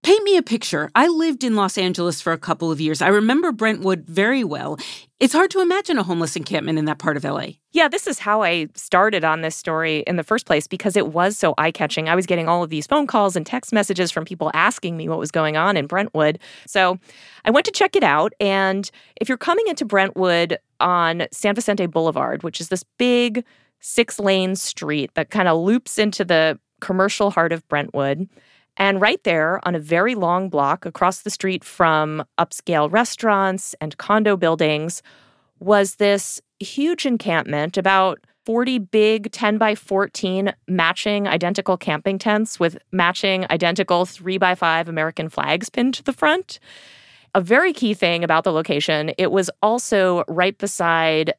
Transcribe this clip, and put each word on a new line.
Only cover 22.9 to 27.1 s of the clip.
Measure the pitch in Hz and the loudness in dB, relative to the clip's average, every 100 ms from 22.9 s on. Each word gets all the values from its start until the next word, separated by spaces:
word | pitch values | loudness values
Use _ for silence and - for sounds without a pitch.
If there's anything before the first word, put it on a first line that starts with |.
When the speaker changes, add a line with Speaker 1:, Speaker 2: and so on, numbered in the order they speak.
| - | -2
Speaker 2:
big | 247 240 240 220 - _ _ _ | 2 2 0 -2 -8 _ _ _
six-lane | - - - - 202 190 185 190 | -4 0 0 0 0 2 0 -4
street | - - 151 151 135 - | -6 -8 -4 -4 -2 -4
that | 156 | -4
kinda | 208 180 160 | 0 2 2
loops | 180 247 - - | 2 0 -2 -2
into | 208 196 | -2 -2
the | 180 165 160 156 _ _ | 2 2 2 -2 _ _
commercial | - 185 196 | -4 0 0